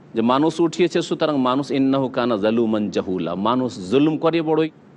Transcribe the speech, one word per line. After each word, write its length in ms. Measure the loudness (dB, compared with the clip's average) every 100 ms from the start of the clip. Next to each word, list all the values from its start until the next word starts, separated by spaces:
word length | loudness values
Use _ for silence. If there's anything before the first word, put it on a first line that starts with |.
| -10
যে 80 | -2
মানুষ 380 | 2 4 2 2
উঠিয়েছে, 420 | -2 2 0 0
সুতরাং 360 | -4 -2 0 0
মানুষ, 340 | 0 0 -2
ইন্নাহু 380 | 0 2 2 0
কানা 280 | -2 -2 0
জালুমান 520 | 0 2 0 0 -2
জাহুলা, 460 | -4 -4 -4 -4 -2
মানুষ 540 | 0 0 -2 -6 -2
জুলুম 280 | 2 2 2
করে 240 | 0 0
বড়ই, 280 | 0 0 0 -4 -20